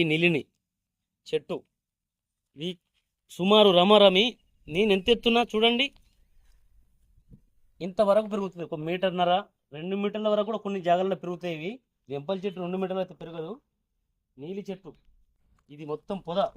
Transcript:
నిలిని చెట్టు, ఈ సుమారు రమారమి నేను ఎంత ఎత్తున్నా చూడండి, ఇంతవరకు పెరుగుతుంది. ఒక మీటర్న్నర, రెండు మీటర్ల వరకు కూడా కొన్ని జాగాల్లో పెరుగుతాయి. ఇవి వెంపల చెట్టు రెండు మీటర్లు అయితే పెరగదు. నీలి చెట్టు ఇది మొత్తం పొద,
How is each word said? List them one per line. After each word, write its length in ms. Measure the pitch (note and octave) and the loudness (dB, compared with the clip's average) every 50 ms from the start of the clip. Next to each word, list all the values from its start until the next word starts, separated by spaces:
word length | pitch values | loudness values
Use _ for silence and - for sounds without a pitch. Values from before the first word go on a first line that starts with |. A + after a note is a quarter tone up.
| E3+ D#3+ D3+ | 4 4 2
నిలిని 300 | D#3+ E3+ F3 E3+ C3+ - _ _ _ _ _ _ _ _ _ _ _ _ _ _ _ _ - | 2 2 2 2 0 -4 _ _ _ _ _ _ _ _ _ _ _ _ _ _ _ _ -6
చెట్టు, 300 | - D#3 D3+ - F#3 C3 - _ _ _ _ _ _ _ _ _ _ _ _ _ _ _ _ _ _ C#3 | -6 -6 -6 -6 -10 -10 -12 _ _ _ _ _ _ _ _ _ _ _ _ _ _ _ _ _ _ -12
ఈ 120 | D3+ F3+ F3+ - _ _ _ _ _ _ _ _ _ _ - - | -12 -12 -12 -12 _ _ _ _ _ _ _ _ _ _ -8 -4
సుమారు 320 | F3 G3 G#3 G#3+ G#3+ G#3 F3+ F3 | 0 4 6 6 6 6 6 6
రమారమి 440 | F3 G3+ G#3 G#3 G3+ G3 F#3 F#3 A3 B3 G#3 _ _ _ _ _ _ - | 6 8 8 8 8 8 6 6 2 0 -2 _ _ _ _ _ _ -8
నేను 240 | D3+ F3 G#3+ A3 F#3+ | -4 0 2 2 2
ఎంత 120 | F#3+ F3+ - A#3 | 2 2 2 0
ఎత్తున్నా 280 | A3+ - A#3 A3+ A#3 A#3+ A3+ | 2 2 2 2 2 2 0
చూడండి, 360 | - G#3+ A3 A#3 A#3+ A#3+ C4+ C#4 - _ _ _ _ _ _ _ _ _ _ _ _ _ _ _ _ _ _ _ _ _ _ _ _ _ _ _ - - _ _ _ _ _ _ _ - D#3+ | 0 0 2 2 2 0 -2 -4 -6 _ _ _ _ _ _ _ _ _ _ _ _ _ _ _ _ _ _ _ _ _ _ _ _ _ _ _ -20 -20 _ _ _ _ _ _ _ -12 -12
ఇంతవరకు 420 | F#3+ F3+ - G#3+ G3 G3+ G#3 A3 G#3 G3+ | -6 -2 0 2 4 4 2 2 0 -4
పెరుగుతుంది. 300 | G#3+ G3 F#3 - E3+ E3 D3 | -4 -4 -6 -6 -10 -12 -8
ఒక 100 | E3 D3+ D3+ D#3+ | -8 -8 -6 -4
మీటర్న్నర, 440 | F3 F#3 F#3 F#3+ F3 F3+ F3+ F3 F3 F#3+ G3+ - _ _ _ _ - | -4 -2 -2 -2 0 0 2 2 2 0 0 -4 _ _ _ _ -16
రెండు 200 | D3+ D#3+ F#3 F#3+ G3+ | -12 -8 -6 -4 -4
మీటర్ల 260 | G3+ G#3 G3 G#3+ G#3+ G#3+ G#3+ | -4 -4 -4 -4 -2 -2 0
వరకు 140 | G#3 G#3 G#3 | 0 -2 -2
కూడా 100 | A3+ G#3 - | -4 -8 -6
కొన్ని 140 | G3+ G3+ G3 E3 F3 | -6 -6 -4 0 0
జాగాల్లో 280 | E3+ F3+ F#3 F#3+ F#3 - - | 2 2 2 -2 -4 -6 -8
పెరుగుతాయి. 320 | F3 F3+ E3+ - F3 E3 D3+ | -10 -10 -8 -8 -8 -8 -8
ఇవి 140 | D#3 F#3 A#3 C4+ _ _ _ _ _ - | -8 -10 -12 -12 _ _ _ _ _ -12
వెంపల 280 | C3+ C#3 C#3+ D3+ G3 F#3+ F3 | -12 -10 -8 -8 -8 -6 -6
చెట్టు 160 | G3+ F3 F3+ F3+ | -8 -8 -8 -8
రెండు 140 | F3 F#3 F#3+ | -6 -6 -4
మీటర్లు 200 | F#3+ F3+ F#3+ F#3+ F#3 | -4 -4 -4 -4 -6
అయితే 120 | F#3 F3 - | -8 -10 -18
పెరగదు. 300 | F3 D#3+ E3 E3+ D#3+ E3 A3 D4 _ _ _ _ _ _ _ _ _ _ _ _ _ _ _ B2+ | -18 -16 -12 -12 -12 -12 -12 -14 _ _ _ _ _ _ _ _ _ _ _ _ _ _ _ -18
నీలి 200 | C3+ E3 F#3+ G3+ G3 - | -14 -12 -12 -12 -12 -12
చెట్టు 220 | F#3 F#3 - D#3+ - _ _ _ _ _ _ _ _ _ _ _ _ _ _ - C#3+ | -14 -16 -16 -20 -20 _ _ _ _ _ _ _ _ _ _ _ _ _ _ -20 -20
ఇది 120 | D3 D#3+ D3 | -16 -12 -10
మొత్తం 260 | D3+ D3+ _ - G#3 F#3+ - E3 | -10 -10 _ -8 -10 -10 -8 -6
పొద, 120 | E3+ G3 F#3 - - | -4 -2 -2 -2 -4